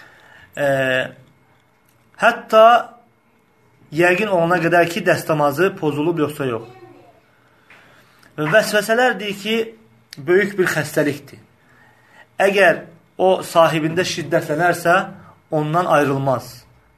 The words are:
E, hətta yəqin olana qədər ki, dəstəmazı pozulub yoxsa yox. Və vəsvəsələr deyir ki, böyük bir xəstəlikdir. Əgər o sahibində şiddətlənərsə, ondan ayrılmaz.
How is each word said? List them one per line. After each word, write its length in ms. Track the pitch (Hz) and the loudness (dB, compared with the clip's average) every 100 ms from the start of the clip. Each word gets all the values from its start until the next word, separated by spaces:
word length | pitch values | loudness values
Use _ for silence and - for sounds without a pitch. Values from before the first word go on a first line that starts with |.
| - _ _ - - - | -20 _ _ -20 -18 -4
E, 120 | 143 135 131 127 131 - _ _ _ _ _ _ _ _ _ - | -2 0 0 -2 -4 -12 _ _ _ _ _ _ _ _ _ 0
hətta 480 | 220 226 - 220 226 240 - - _ _ _ _ _ _ _ _ _ | 0 0 2 6 6 6 0 -14 _ _ _ _ _ _ _ _ _
yəqin 400 | 151 175 185 214 | 0 2 2 0
olana 300 | 180 165 180 | 0 0 0
qədər 240 | 165 170 170 | 2 2 2
ki, 160 | 214 | 0
dəstəmazı 720 | 175 143 - 151 147 139 190 190 | 0 0 0 0 0 0 -2 -2
pozulub 480 | 151 139 160 165 | -4 -2 -4 -2
yoxsa 240 | 143 - 135 | -4 -4 -6
yox. 240 | 113 - - - - - _ _ _ _ _ _ - _ _ _ _ _ - | -6 -10 -20 -20 -20 -20 _ _ _ _ _ _ -20 _ _ _ _ _ -8
Və 100 | 151 | 2
vəsvəsələr 680 | 214 202 208 202 226 247 196 | 2 2 -2 0 0 0 -2
deyir 220 | 208 196 | -8 -8
ki, 160 | 214 226 220 - _ _ _ - | -4 -4 -4 -12 _ _ _ -12
böyük 380 | 135 185 202 196 | 0 2 2 -2
bir 120 | 170 | -2
xəstəlikdir. 720 | 160 139 160 147 131 - - _ _ _ _ _ _ _ - - - | -2 -4 -2 -2 -4 -14 -20 _ _ _ _ _ _ _ -20 -14 -2
Əgər 460 | 196 202 180 147 - - _ - | 0 4 4 2 -6 -20 _ -2
o 240 | 185 185 | 0 0
sahibində 640 | - 170 160 160 160 165 175 | 0 2 2 2 -2 -4 -4
şiddətlənərsə, 880 | - 147 165 - 151 175 170 170 185 190 - - _ _ | -6 -4 -4 -2 -2 0 0 0 0 -2 -12 -20 _ _
ondan 380 | 156 151 165 180 | -4 -2 -2 2
ayrılmaz. 800 | 147 143 139 135 120 - - - _ _ | 2 2 -2 -2 -4 -6 -20 -20 _ _